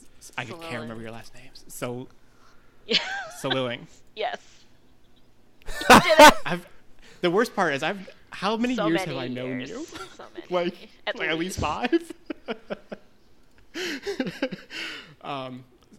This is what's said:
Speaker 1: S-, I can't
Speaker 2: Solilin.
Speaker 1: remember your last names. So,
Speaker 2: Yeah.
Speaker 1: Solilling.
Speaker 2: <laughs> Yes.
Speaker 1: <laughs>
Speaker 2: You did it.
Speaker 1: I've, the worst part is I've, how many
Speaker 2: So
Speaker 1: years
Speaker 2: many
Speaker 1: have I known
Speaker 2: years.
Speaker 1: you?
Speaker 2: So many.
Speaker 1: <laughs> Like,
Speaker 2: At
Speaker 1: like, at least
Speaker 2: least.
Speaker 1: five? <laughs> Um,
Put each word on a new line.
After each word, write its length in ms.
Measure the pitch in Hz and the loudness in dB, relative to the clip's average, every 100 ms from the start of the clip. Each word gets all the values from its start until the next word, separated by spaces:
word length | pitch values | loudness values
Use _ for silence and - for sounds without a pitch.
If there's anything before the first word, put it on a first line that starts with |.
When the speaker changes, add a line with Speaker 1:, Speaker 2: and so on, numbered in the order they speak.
| - - | -20 -20
Speaker 1:
S-, 120 | - - | -14 -10
I 80 | |
can't 160 | - 113 | -10 -10
Speaker 2:
Solilin. 200 | - 120 | -10 -10
Speaker 1:
remember 200 | 117 113 | -10 -12
your 100 | 113 | -12
last 220 | 117 - | -14 -14
names. 300 | - - - - | -16 -18 -18 -16
So, 400 | - 123 123 131 - - - - - - - - | -10 -8 -8 -12 -18 -20 -20 -20 -20 -20 -14 -2
Speaker 2:
Yeah. 120 | - 740 807 659 - | -2 -2 -8 -10 -8
Speaker 1:
Solilling. 460 | 135 131 123 123 160 - | -2 -2 -2 -6 -12 -20
Speaker 2:
<laughs> 160 | - 214 | -18 -8
Yes. 240 | 202 - - - - - - - - - - - - - - | -8 -8 -14 -20 -20 -20 -20 -20 -20 -20 -20 -20 -20 -16 -8
Speaker 1:
<laughs> 240 | - - | 0 8
Speaker 2:
You 100 | 247 | 10
did 180 | 359 311 | 10 12
it. 140 | 302 - 143 | 12 12 2
Speaker 1:
I've, 200 | 175 - - - - - - | -4 -8 -20 -20 -20 -20 -2
the 100 | 175 | 2
worst 240 | 165 165 | 2 2
part 200 | - 170 | 2 0
is 80 | 139 | 2
I've, 260 | 156 196 185 - - | -2 -4 -10 -18 -18
how 260 | - 190 226 | -4 -2 0
many 180 | 247 240 | 0 0
Speaker 2:
So 100 | 202 | 2
Speaker 1:
years 140 | 170 | 0
Speaker 2:
many 120 | 175 | 0
Speaker 1:
have 80 | 139 | -6
I 40 | 123 | -6
known 300 | 123 127 127 | -6 -6 -6
Speaker 2:
years. 100 | 135 | -8
Speaker 1:
you? 140 | 269 339 370 381 - | -10 -12 -14 -14 -16
Speaker 2:
So 80 | - | -18
many. 120 | - - | -16 -4
Speaker 1:
<laughs> 40 | |
Like, 380 | 180 175 - - - - | -2 0 -4 -14 -12 -8
Speaker 2:
At 120 | 196 | -4
Speaker 1:
like, 100 | 160 | -2
at 100 | 160 | -2
least 200 | 180 - | -2 -2
Speaker 2:
least. 20 | |
Speaker 1:
five? 520 | 151 180 240 330 - - - - - | -2 -2 0 0 0 -16 -14 -12 -10
<laughs> 1700 | 226 - 202 - - - - - - - - - 330 359 277 403 359 214 - 262 - - - - - - - | -10 -10 -12 -12 -18 -18 -20 -20 -20 -20 -20 -16 -10 -8 -8 -6 -4 -4 -4 -6 -6 -14 -12 -10 -12 -16 -16
Um, 440 | - 139 131 127 - - - | -10 -8 -8 -12 -18 -20 -20